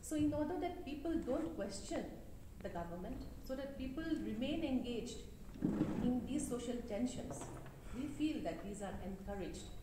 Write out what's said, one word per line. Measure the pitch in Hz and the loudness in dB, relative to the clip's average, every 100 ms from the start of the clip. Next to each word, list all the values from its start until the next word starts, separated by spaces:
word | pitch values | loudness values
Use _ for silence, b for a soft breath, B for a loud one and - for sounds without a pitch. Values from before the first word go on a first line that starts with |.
So | - 311 | 0 4
in | 302 | 6
order | 294 294 359 | 6 2 2
that | 349 349 254 | 0 -2 -4
people | 294 339 320 - | -2 2 2 4
don't | 277 320 - | 2 2 0
question | 196 - - 320 180 - - - - - | -2 -2 -2 -2 -2 -6 -10 -10 -10 -8
the | 196 | -4
government, | 175 170 175 196 254 - - | -2 -4 -4 -4 -4 -6 -8
so | - 262 | -4 -4
that | 277 - | -2 -2
people | 262 311 320 311 | -2 0 2 2
remain | 214 214 262 320 | 2 2 2 2
engaged | 311 254 240 233 175 - - - - - | 4 2 2 0 -2 -6 -8 -10 -10 0
in | - - - - 247 247 - | 2 4 4 4 4 4 2
these | 294 - | 0 2
social | 247 247 240 - | 0 0 -2 0
tensions, | 208 247 - - - - - - - - 233 | 2 2 0 -4 -4 -6 -6 -8 -10 -6 -4
we | 294 | -2
feel | - 302 262 | 2 2 4
that | 175 165 | 0 0
these | 196 202 | -4 -2
are | 196 - | -2 -2
encouraged | 190 190 - 202 165 165 - - | -2 -4 -2 -2 -2 -4 -6 -8